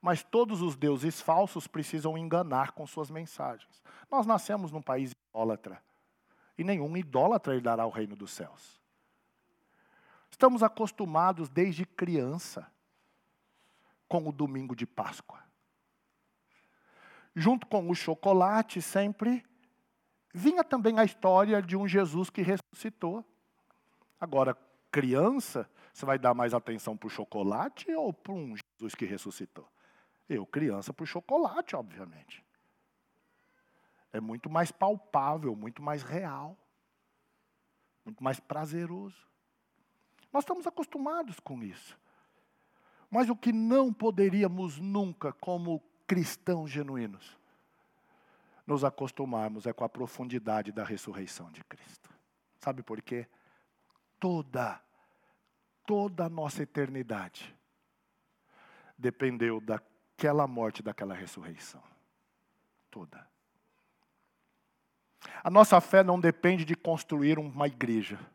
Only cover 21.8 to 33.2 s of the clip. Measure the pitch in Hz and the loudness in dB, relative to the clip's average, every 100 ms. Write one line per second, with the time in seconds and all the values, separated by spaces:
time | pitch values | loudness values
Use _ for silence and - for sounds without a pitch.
21.8 | 202 190 180 160 185 - 180 190 - - | 2 2 2 0 -4 -2 0 0 -4 -12
22.8 | 226 - 170 202 226 _ _ _ _ _ | -12 -6 -6 -6 -10 _ _ _ _ _
23.8 | _ _ _ _ 175 139 131 120 _ _ | _ _ _ _ -2 2 2 0 _ _
24.8 | _ 147 131 131 190 269 - 131 107 _ | _ 0 4 4 4 2 -2 -6 -8 _
25.8 | - - 139 135 127 120 120 117 117 113 | -20 -8 0 4 4 4 2 0 -2 -8
26.8 | - 107 110 - 104 104 98 107 220 - | -6 -8 -8 -8 -8 -2 -2 0 -4 -6
27.8 | - 320 269 165 - 190 139 107 - _ | -6 -4 -4 -6 -10 -10 -8 -12 -16 _
28.8 | 110 - 104 98 101 - 95 - - _ | -12 -6 -6 -6 -10 -12 -14 -14 -20 _
29.8 | _ _ _ _ _ 139 95 143 151 101 | _ _ _ _ _ -6 -4 -4 -2 -2
30.8 | 98 - 160 175 - 285 330 320 349 156 | -8 -10 -10 -10 -2 0 0 -2 -6 -8
31.8 | 110 87 92 80 - - _ _ _ _ | -10 -14 -18 -18 -20 -20 _ _ _ _
32.8 | _ _ _ _ | _ _ _ _